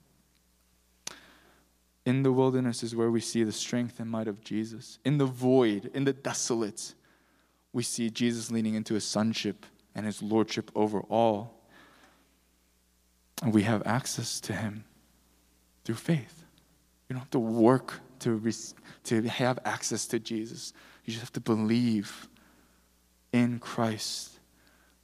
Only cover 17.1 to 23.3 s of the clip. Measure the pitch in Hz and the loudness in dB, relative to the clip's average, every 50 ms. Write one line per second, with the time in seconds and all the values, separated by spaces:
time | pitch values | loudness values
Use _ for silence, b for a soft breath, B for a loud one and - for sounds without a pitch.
17.1 | 131 127 123 - - 139 113 110 113 117 110 120 131 127 131 - - - - - | -10 -10 -6 -4 -2 0 0 0 4 6 8 8 8 8 4 -2 -12 -14 -16 -20
18.1 | - - - 123 113 107 110 117 104 - - - - B B B B B - - | -12 -4 -2 0 0 0 0 -2 -2 -4 -6 -14 -16 B B B B B -4 0
19.1 | 120 110 110 120 - - 131 123 127 123 - 110 104 - - - 120 107 - - | 0 2 2 0 0 0 2 2 0 0 -2 -6 -4 -4 -4 -4 -4 -6 -4 -4
20.1 | - 113 110 - 113 107 110 117 - - - - B B B B B B B - | -4 -4 -4 -4 -6 -6 -6 -8 -10 -12 -14 -14 B B B B B B B -10
21.1 | 117 117 120 - - - - - 113 107 110 107 117 120 123 120 110 104 98 - | -8 -8 -10 -10 -10 -4 0 2 2 2 4 4 4 4 4 4 2 2 0 -2
22.1 | - - - - b b b b b b b b b b b b b b b _ | -8 -16 -18 -20 b b b b b b b b b b b b b b b _
23.1 | _ _ _ _ | _ _ _ _